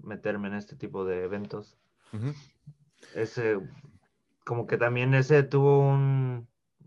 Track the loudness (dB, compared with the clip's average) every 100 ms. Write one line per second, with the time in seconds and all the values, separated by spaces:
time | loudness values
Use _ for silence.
0 | -16 -10 -6 -6 -6 -10 -12 -14 -10 -6
1 | -4 -4 -6 -8 -8 -12 -16 _ _ _
2 | _ -10 -8 -10 -16 _ -20 -20 _ _
3 | -12 -8 -6 -2 -2 -2 -6 -16 -20 _
4 | _ _ _ _ -8 -6 -2 0 0 0
5 | 2 2 6 4 4 4 6 6 4 2
6 | 2 0 -2 -6 -12 _ _ _